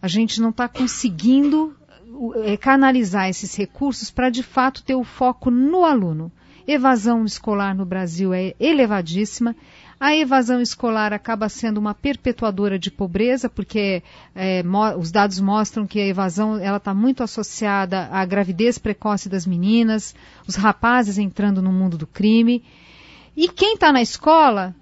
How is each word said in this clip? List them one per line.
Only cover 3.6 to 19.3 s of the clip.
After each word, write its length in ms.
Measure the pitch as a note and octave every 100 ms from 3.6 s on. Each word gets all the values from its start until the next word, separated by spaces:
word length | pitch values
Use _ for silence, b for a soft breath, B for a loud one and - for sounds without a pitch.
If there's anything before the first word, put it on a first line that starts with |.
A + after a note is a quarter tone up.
| G3+ - C#4 B3 G#3
pra, 180 | - B3+
de 140 | A#3+
fato, 400 | B3+ - C4 C4+
ter 100 | -
o 100 | C4
foco 460 | A#3+ - B3+ B3+ B3+
no 340 | A#3+ C4+ F#4
aluno. 480 | E4+ C4+ F#3 D#3 D#3+ - b b -
Evasão 580 | D4 B3+ B3 G#3 A#3 A3
escolar 480 | - - G#3 G3
no 120 | F#3+ F#3+
Brasil 460 | F#3 F#3 E3 F#3+
é 220 | F#3 F#3 -
elevadíssima. 960 | B3+ D#4+ A#3+ G#3 E3+ E3+ G#3 - A#3 A3+ B B B B
A 160 | C#4 D4+
evasão 460 | D4 C4+ A#3 B3
escolar 500 | A#3+ - A#3+ A3 G#3+
acaba 380 | G#3 - A3+ G#3+
sendo 300 | - A3+ G#3
uma 160 | G#3 G#3
perpetuadora 800 | C#4 C#4 - A#3 A3+ G3 G3+ G3
de 140 | F3+
pobreza, 580 | - G3 F3 A#3 B3+ B3
porque, 540 | - G3 A3 G3+ F#3 B B B -
é, 260 | F#3+ F#3
mo-, 340 | F3 G3 G#3+ F#3+
os 160 | E3
dados 280 | E3+ G3+ F#3
mostram 480 | G3 G#3 G#3 - G#3
que 120 | G#3+
a 60 | G3+
evasão, 540 | F#3 F#3+ E3+ G#3+ G#3+
ela 200 | F#3+ G3+
tá 140 | G3
muito 300 | G3 A#3 C4
associada 840 | A#3 - G#3 - G#3+ G3+ F#3+ F#3+ E3
à 120 | E3+ F#3
gravidez 520 | G3 F#3+ F3 A3+ A#3+
precoce 500 | G#3+ G3+ G#3+ G3+
das 200 | -